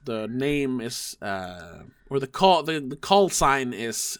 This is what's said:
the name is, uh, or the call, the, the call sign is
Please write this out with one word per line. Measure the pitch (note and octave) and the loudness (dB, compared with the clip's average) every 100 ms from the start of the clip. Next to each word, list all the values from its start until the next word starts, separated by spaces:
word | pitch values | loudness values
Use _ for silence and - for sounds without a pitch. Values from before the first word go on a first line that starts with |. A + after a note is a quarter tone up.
the | B2 A2+ A2 | -8 -6 -4
name | B2 C#3 D3 C3+ B2+ | -2 0 0 0 -2
is, | A#2 - - - | -6 -8 -10 -10
uh, | G2+ G2 F2+ F2+ E2+ E2+ - _ - | -8 -6 -8 -12 -16 -18 -20 _ -6
or | C#3 | -4
the | C3+ | -4
call, | - F#3+ F3 | 4 6 6
the, | D3+ D#3+ | 2 -4
the | C3+ C#3 | -4 -6
call | - G3 F#3+ | 2 6 6
sign | - D3+ C3+ B2+ | 4 2 2 0
is | G#2 A#2 A2 - - | -4 -6 -4 -6 -8